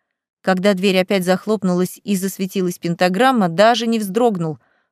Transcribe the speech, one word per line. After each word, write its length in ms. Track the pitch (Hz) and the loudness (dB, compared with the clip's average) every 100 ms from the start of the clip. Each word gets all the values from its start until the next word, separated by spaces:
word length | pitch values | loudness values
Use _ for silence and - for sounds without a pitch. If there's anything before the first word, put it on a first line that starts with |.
| _ _ _ _ | _ _ _ _
Когда 320 | - 185 196 | -2 0 0
дверь 260 | 190 196 185 | 2 2 2
опять 240 | 185 196 | 0 -2
захлопнулась 760 | 180 185 - 214 185 180 180 - | 0 -2 0 -2 0 0 -2 -6
и 120 | - 196 | -4 -4
засветилась 640 | 190 - 190 196 180 175 | -4 -6 -6 -2 -4 -4
пентаграмма, 720 | 175 170 180 185 262 254 180 | -6 0 0 2 2 2 0
даже 380 | 165 214 233 233 | 4 2 4 -2
не 100 | 226 | -4
вздрогнул, 640 | 202 190 240 190 165 147 _ _ _ | -4 0 0 0 -4 -6 _ _ _